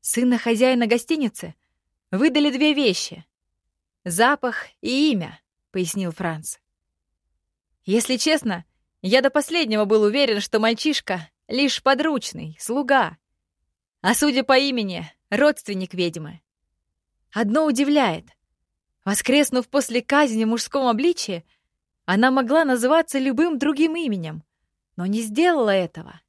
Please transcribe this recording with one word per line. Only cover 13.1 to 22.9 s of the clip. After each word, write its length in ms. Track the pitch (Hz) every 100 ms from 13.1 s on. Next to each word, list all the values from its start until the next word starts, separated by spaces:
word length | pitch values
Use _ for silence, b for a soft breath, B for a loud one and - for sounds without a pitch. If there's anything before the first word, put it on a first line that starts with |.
| 160 _ _ _ _ _ _ _ _
А 120 | 180
судя 300 | 233 294 254
по 120 | 269 262
имени, 560 | 277 247 202 170 160 _ _
родственник 640 | 214 294 302 - 190 185 185
ведьмы. 440 | 175 165 156 170 _ _ _ _ _ _ _ _ _
Одно 340 | 208 214 262 311
удивляет. 640 | 247 277 294 240 165 - _ _ _ _ _ _ _ -
Воскреснув 640 | 208 - 277 294 254 233
после 340 | 285 269 240
казни 400 | 233 277 294 220
в 60 | 220
мужском 360 | 226 - 277 254
обличье, 580 | 220 320 349 - 170 _ _ _ _ _ _ -
она 240 | 196 254
могла 340 | 262 240 302
называться 540 | 302 254 247